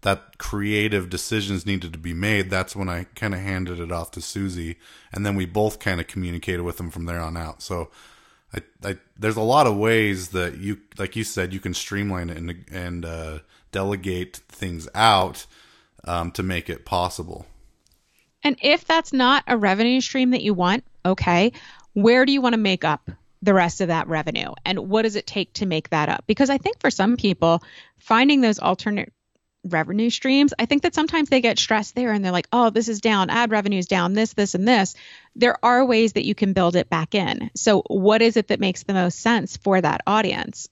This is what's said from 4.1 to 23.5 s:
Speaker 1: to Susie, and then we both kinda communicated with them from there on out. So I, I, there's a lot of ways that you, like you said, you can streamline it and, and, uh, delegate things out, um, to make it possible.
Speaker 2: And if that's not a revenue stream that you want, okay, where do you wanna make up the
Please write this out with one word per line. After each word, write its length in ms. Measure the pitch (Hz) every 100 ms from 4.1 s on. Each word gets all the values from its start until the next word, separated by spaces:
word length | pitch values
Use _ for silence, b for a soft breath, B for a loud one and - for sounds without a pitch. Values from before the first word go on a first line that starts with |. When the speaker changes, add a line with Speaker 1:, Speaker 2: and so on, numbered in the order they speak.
Speaker 1:
to 100 | -
Susie, 560 | - - 98 87 82 80 b b b
and 140 | - 104
then 80 | 98
we 80 |
both 360 | 90 90 107 -
kinda 220 | - 90
communicated 580 | 82 - 90 85 - 90
with 160 | 87 85
them 120 | 87
from 140 | 82
there 160 | 85 85
on 160 | 80 85
out. 240 | 80 -
So 300 | - 90 80 b b b b b b
I, 80 | - - _
I, 140 | 101 95 _ -
there's 180 | 107 110
a 60 |
lot 240 | 110 139 135
of 100 | 104
ways 520 | 110 113 107 95 87
that 260 | 92 87 69
you, 240 | 98 101 _ -
like 180 | 95
you 100 | 110
said, 280 | 107 - 90
you 80 | 95
can 140 | 95
streamline 560 | 85 - 101 104 92 85
it 80 | 82
and, 260 | 85 87 -
and, 320 | 92 90 87
uh, 340 | 82 82 80 78 _ b b
delegate 640 | 98 98 101 92 90 90 - _
things 400 | - 95 85 78
out, 500 | - 113 101 92 - - b b b b b
um, 260 | - 85 85
to 100 | -
make 280 | 95 90 -
it 160 | 85 -
possible. 580 | 92 87 - 82 82 - - _ _ _ _ _ _ _ _
Speaker 2:
And 140 | 294 -
if 240 | 277 294 -
that's 260 | 330 311
not 320 | 269 254 277 -
a 100 | 233
revenue 420 | 208 196 233 254
stream 300 | 240 269 254
that 120 | 247
you 120 | -
want, 300 | 190 180 214 - -
okay, 480 | 185 190 - 175 214 B B B B
where 320 | - 208 247
do 80 | 262
you 80 | 277
wanna 160 | 247 226
make 280 | 208 185
up 260 | 160 147 - - _ _
the 120 | 185